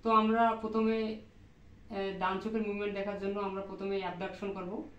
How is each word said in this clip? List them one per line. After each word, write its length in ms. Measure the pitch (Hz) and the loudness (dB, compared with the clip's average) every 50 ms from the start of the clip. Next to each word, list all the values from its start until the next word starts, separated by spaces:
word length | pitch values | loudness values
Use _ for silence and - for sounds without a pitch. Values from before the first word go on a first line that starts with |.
| _ | _
তো 80 | 226 | 6
আমরা 460 | 226 220 220 220 220 226 233 226 220 220 | 6 6 8 6 6 6 6 4 4 2
প্রথমে, 560 | - 220 220 220 220 220 220 226 220 220 220 - - - - - - - - - - - - - - - | -4 -2 0 2 2 4 2 2 0 -2 -4 -6 -10 -18 -20 -20 -20 -20 -20 -20 -20 -20 -20 -20 -16 -10
আহ, 280 | 220 196 196 196 185 175 | -6 -4 -2 -2 -2 0
ডান 220 | 185 185 196 190 | 0 0 0 0
চোখের 220 | - 220 220 220 208 | -2 -2 0 0 0
মুভমেন্ট 280 | 208 202 202 208 202 202 | 0 -2 -2 -2 -2 -2
দেখার 240 | 196 196 202 196 196 | -2 -4 -4 -4 -4
জন্য 220 | 196 196 202 208 | -4 -4 -2 -2
আমরা 200 | 196 - 190 196 | -2 -4 -4 -4
প্রথমে 380 | 196 196 196 190 190 196 196 196 | -6 -6 -8 -6 -4 -2 -2 -2
অ্যাবডাকশন 540 | 190 180 170 170 - 180 - - - 196 185 | -2 -4 -6 -4 -6 -6 -6 -6 -6 -6 -6
করব 360 | 185 180 180 202 277 320 - - | -6 -6 -6 -6 -8 -8 -10 -14